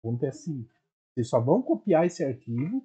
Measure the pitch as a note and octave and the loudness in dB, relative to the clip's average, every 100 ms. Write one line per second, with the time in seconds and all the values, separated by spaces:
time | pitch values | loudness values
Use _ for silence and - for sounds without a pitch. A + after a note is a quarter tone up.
0 | A2+ A#2 C#3 C#3 - C#3+ A#2 _ _ _ | -4 -4 -4 -6 -8 -8 -10 _ _ _
1 | _ - A#2 B2+ A#2 G3 C4 E4 - D#3+ | _ -6 0 2 4 2 2 -2 2 4
2 | F3 E3+ C#3 B2 - A#2 D3+ C4 | 4 0 -6 -6 -6 -4 -2 -4